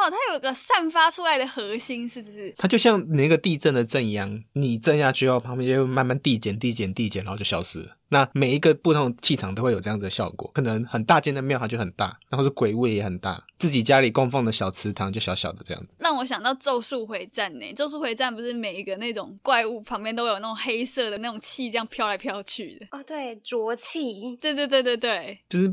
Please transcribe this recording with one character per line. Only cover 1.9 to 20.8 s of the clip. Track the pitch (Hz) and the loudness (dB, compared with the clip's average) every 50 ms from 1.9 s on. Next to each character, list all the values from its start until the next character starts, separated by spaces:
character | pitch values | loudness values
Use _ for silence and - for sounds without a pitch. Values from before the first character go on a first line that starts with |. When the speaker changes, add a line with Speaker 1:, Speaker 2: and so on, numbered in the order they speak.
| 247 233 240 240 | -6 -6 -6 -8
Speaker 1:
是 | - 247 | -10 -10
不 | 214 208 | -12 -14
是？ | 208 208 202 175 - - | -14 -12 -12 -12 -4 -2
Speaker 2:
它 | - 185 | 2 4
就 | 233 | 4
像 | 220 - 233 214 190 - 160 | 6 6 6 6 6 4 2
那 | 156 139 139 | 4 4 6
个 | 156 165 | 6 6
地 | 151 - 185 160 | 6 4 2 2
震 | 143 - 156 | 4 4 4
的 | 135 120 120 | 4 4 2
震 | 113 - 135 120 107 | 2 2 0 0 0
央， | 104 104 98 101 104 110 - _ | 0 -2 -4 -4 -6 -8 -10 _
你 | - 143 139 123 117 110 | -2 0 0 2 0 2
震 | - 165 147 151 | 4 4 4 6
下 | 143 131 | 4 4
去 | 131 - 131 127 | 4 4 4 4
后， | 127 120 | 4 2
旁 | 113 127 123 | 0 -2 -4
边 | 131 123 131 | -2 0 2
就 | 127 135 131 | 2 4 2
会 | 127 | 2
慢 | 131 135 127 | 2 2 2
慢 | 123 127 139 | 2 0 0
递 | - 139 120 107 | 2 2 2 2
减、 | - 107 98 113 | 0 -2 -4 -2
递 | 131 123 | -2 -2
减、 | 113 117 104 92 | -2 -2 -2 -2
递 | 95 - 113 101 | -2 -2 -2 -2
减， | - 95 98 | -2 -4 -6
然 | 95 | -6
后 | 98 107 | -6 -6
就 | 101 | -4
消 | - 92 85 | -2 -2 -2
失 | - - - 82 | -2 -4 -6 -8
了。 | - - - _ _ _ | -10 -14 -18 _ _ _
那 | 147 139 135 - | 2 2 2 2
每 | - 139 139 123 | 2 2 2 2
一 | 135 147 | 4 4
个 | 160 165 143 | 6 4 4
不 | - - 170 | 6 4 4
同 | 151 147 139 123 120 - | 4 4 2 0 -2 0
气 | - - 147 | 0 0 2
场 | - - 92 95 | 2 0 -4 -4
都 | 110 | 0
会 | 123 127 | 0 2
有 | 110 92 | 0 0
这 | 92 104 | 0 -2
样 | 107 | -4
子 | 101 | -2
的 | 101 95 | -4 -4
效 | - - 98 87 | -2 -2 -4 -4
果， | 92 - - - | -6 -8 -12 -6
可 | - 151 | -2 -2
能 | 131 117 110 110 117 | 0 0 0 0 -2
很 | - - 110 110 | -2 -4 0 2
大 | - 170 156 | 4 4 4
间 | - 151 | 4 0
的 | 135 139 | -2 -2
庙 | 131 139 139 123 | 0 -2 -2 -2
它 | 120 107 | -2 -4
就 | 117 113 | -4 -4
很 | 107 87 | -4 -4
大， | - - 104 90 - - _ _ | -4 -4 -4 -4 -4 -10 _ _
然 | 131 | 0
后 | 131 | 0
是 | 135 139 | 2 0
鬼 | 139 - 123 104 107 | 2 2 0 2 2
屋 | 117 127 | 2 0
也 | 117 107 101 104 | 2 0 0 -2
很 | 95 90 92 | -2 -4 -4
大， | - 95 85 85 - _ _ | -4 -6 -6 -6 -10 _ _
自 | - 175 160 | -2 0 2
己 | 139 123 110 | 2 2 4
家 | 143 135 135 | 6 6 6
里 | 131 113 | 6 4
供 | - 135 135 123 | 4 2 2 2
奉 | 135 135 117 | 2 0 0
的 | 113 | 0
小 | 110 - 107 95 | 0 0 -2 -2
祠 | - - - 107 | -4 -4 -6 -6
堂 | 98 - 98 98 | -4 -4 -4 -4
就 | 98 110 | -4 -2
小 | - 92 | -2 -2
小 | 92 - - 80 | -2 -2 -4 -4
的 | - - - | -6 -10 -12
这 | - | -12
样 | 87 85 90 | -12 -12 -12
子。 | - _ - | -16 _ -2
Speaker 1:
让 | 330 330 302 | 0 0 0
我 | 254 262 | 0 -2
想 | 247 240 190 | -4 -4 -2
到 | 214 254 269 | 0 -2 -2
咒 | 262 - 277 262 247 | 0 0 -2 -2 0
术 | 226 - 277 247 220 | -2 -4 -6 -6 -6
回 | 214 220 175 180 | -6 -8 -8 -8
战 | 208 - 226 202 175 151 120 | -8 -6 -4 -4 -4 -6 -10
呢， | 104 - | -12 -8
《咒 | - 240 294 294 | -4 -4 -4 -4
术 | 294 294 | -4 -4
回 | 269 240 | -4 -4
战》 | 226 233 262 247 226 | -2 -2 -2 -4 -4
不 | 220 | -6
是 | 233 240 | -6 -6
每 | 240 233 220 202 175 | -6 -6 -6 -6 -8
一 | 190 | -8
个 | 196 196 190 | -8 -8 -6
那 | 196 226 240 | -6 -6 -6
种 | 220 208 175 151 196 202 | -6 -6 -10 -10 -14 -6
怪 | - 269 262 233 226 | 0 2 4 4 2
物 | 220 240 214 | 0 -4 -8
旁 | 214 - 240 202 | -8 -8 -8 -6
边 | 214 220 226 | -6 -4 -4
都 | 233 240 | -2 0
有 | 233 208 196 | 0 -2 -2
那 | 214 226 | -4 -8
种 | 220 | -8
黑 | 220 - 254 226 233 | -6 -4 -2 -2 -2